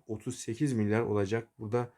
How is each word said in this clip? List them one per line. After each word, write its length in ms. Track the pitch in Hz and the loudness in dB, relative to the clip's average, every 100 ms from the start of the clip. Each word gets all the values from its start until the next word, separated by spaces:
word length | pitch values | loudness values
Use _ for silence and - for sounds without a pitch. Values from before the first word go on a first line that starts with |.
| - | -6
otuz 320 | 104 - 123 | -6 -6 -8
sekiz 340 | - 113 147 | -8 -2 0
milyar 280 | 117 104 110 | 2 2 2
olacak. 480 | 117 104 98 113 113 - | 2 2 2 0 -4 -10
Burada 320 | 110 120 117 | -2 -2 -2